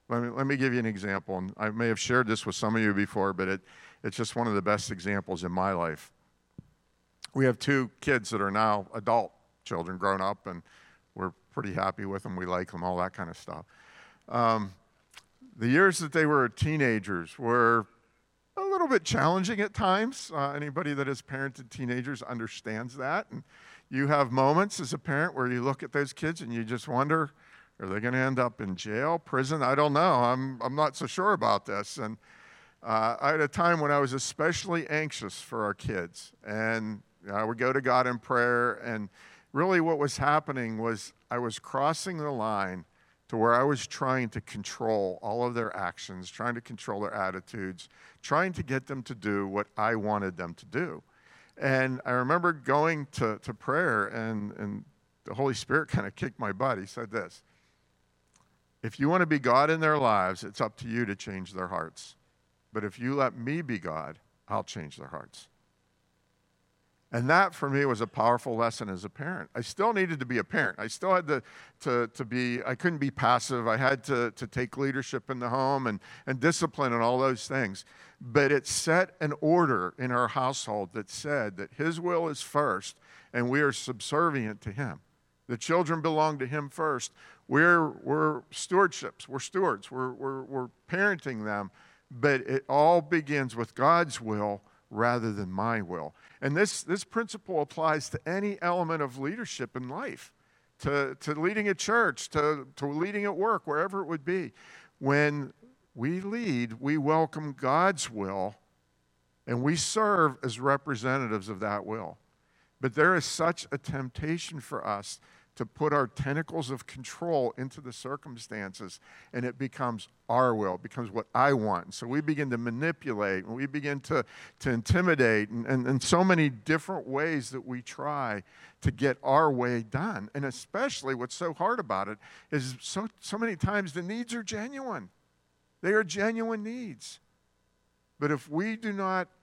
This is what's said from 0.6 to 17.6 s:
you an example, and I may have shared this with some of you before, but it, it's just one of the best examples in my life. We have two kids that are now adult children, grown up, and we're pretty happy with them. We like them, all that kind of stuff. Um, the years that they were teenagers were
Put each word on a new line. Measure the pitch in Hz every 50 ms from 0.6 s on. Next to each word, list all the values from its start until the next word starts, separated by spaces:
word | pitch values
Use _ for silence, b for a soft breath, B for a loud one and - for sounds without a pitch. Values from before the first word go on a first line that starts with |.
| 135 131
you | 120 123
an | 113
example, | 113 104 95 98 101 98 98 - - 95 92
and | 92 95 -
I | - 107 107
may | 107 113 120 117
have | 110 104
shared | - - 123 127 123 107
this | 110 - -
with | 104 92
some | - 113 110 113
of | 113
you | 110 107 98
before, | 98 101 - - 107 98 98
but | 92 90 95 92
it, | 95 95 B B B B B B B B -
it's | 98 -
just | - 113 - -
one | 120 117
of | 117 104
the | 101
best | 90 107 104 98 - -
examples | 107 90 85 101 101 101 - - 95 80
in | 90 87
my | 87 92 92 98
life. | 95 85 85 82 78 - - - _ _ _ _ _ _ _ _ _ - - _ _ _ _ _ _ _ _ _ _ _ - - -
We | 135 135
have | 127 113 -
two | - 143 143 135 127 104 - _
kids | - 151 135 120 101 -
that | 113 101
are | 101 98
now | 98 107 110 110 104 104 92 - -
adult | 113 101 120 117 117 98 - - _ _ _ _ _ _
children, | - 101 85 85 87 92 90
grown | 98 98 98 95
up, | 95 98 101 - -
and | 101 90 85 b b b b b b b b b _ _
we're | - 95 90 - _ _ _
pretty | _ - 110 101 90
happy | 92 98 95 - - 98
with | 98 98 98
them. | - 90 92
We | 90 90
like | 90 90 90 92 -
them, | - 85
all | 87 90 90
that | 87 90 95
kind | - - 90 82
of | -
stuff. | - - - 80 80 - B B B B B B B B B B B B -
Um, | 120 120 117 113 113 110 104 98 92 - _ _ _ _ _ _ - - - _ _ _ - - -
the | 120 110 120
years | 131 165 196 190 165 -
that | 165 147
they | 135 165 156
were | 151 151 139 127 117
teenagers | - - - 151 156 151 139 123 110 107 92 104 98 87 82 82 - -
were | 123 117 120 123